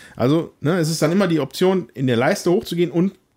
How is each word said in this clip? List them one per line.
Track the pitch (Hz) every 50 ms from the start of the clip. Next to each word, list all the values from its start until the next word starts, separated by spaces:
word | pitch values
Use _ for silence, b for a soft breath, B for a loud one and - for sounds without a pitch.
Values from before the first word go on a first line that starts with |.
| B B B
Also, | - 113 131 151 165 - - - _
ne, | - 143 180
es | 185 156 156
ist | 165 -
dann | 160 151
immer | 175 202 202
die | 180 165 151
Option, | 135 - - - 185 185 190 185 107 - _
in | 120 131
der | 127 120
Leiste | 110 127 156 196 190 - 180
hochzugehen | 170 - 117 - 175 170 175 156
und | 127 170 180 196 - _ _ _ _